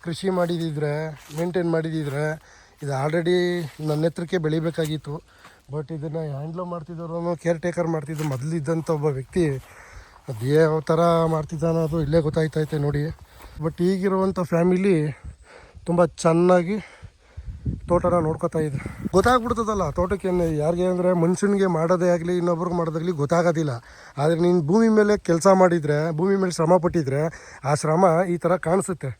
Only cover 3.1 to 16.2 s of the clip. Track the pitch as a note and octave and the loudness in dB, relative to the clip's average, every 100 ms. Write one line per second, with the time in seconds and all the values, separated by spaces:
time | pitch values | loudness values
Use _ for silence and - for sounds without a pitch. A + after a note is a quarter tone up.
3.1 | E3 E3+ F3+ F3 F3 D#3 - D#3 D3+ E3 | 0 0 0 0 -2 -6 -8 -4 0 -2
4.1 | - E3+ F#3 D#3 D#3+ E3 D#3 D#3 D3+ C#3+ | -2 -4 -2 0 -2 -2 -4 -4 -6 -8
5.1 | D#3 _ _ - - - D3 D3+ D#3+ D#3 | -14 _ _ -20 -20 -12 -10 -8 -8 -8
6.1 | D#3 D#3 C3+ D3+ E3 F3 F3 E3 E3+ E3+ | -6 -6 -8 -8 -8 -8 -10 -10 -12 -8
7.1 | E3+ F3 E3 E3+ E3+ F3 E3+ E3 D#3+ D3 | -6 -4 -2 -2 -2 -2 -2 -2 -2 -6
8.1 | D#3 D3+ C3 D3 E3+ C#3+ E3 D#3+ D#3 D3+ | -6 -4 -4 -4 -4 -2 -2 0 0 0
9.1 | C3+ C3 F#3+ D#3+ C3 - - - - - | -2 -4 0 0 -2 -8 -20 -20 -20 -20
10.1 | - - A2+ B2+ D3+ D#3+ D#3 D3+ D#3+ E3+ | -20 -12 -6 2 4 4 2 0 2 4
11.1 | E3 D#3+ D#3+ D3+ D#3+ E3 E3 D#3+ E3 C#3+ | 4 2 0 -4 -2 0 0 0 0 2
12.1 | E3 D3+ E3 D#3 D#3+ D3+ D3+ C#3+ D3 D3+ | 2 2 0 0 -2 -2 -2 -2 -2 -4
13.1 | - - - - - D#3 D#3 F3 G3 F#3+ | -8 -18 -20 -20 -6 -6 0 0 2 0
14.1 | F#3+ F#3+ F#3 F3 E3+ F3+ F3+ G3+ E3+ D3+ | 0 0 -2 -2 2 2 2 2 2 0
15.1 | - - - - - - - - F3 F3 | -6 -16 -20 -20 -20 -20 -14 -2 2 2
16.1 | - | 2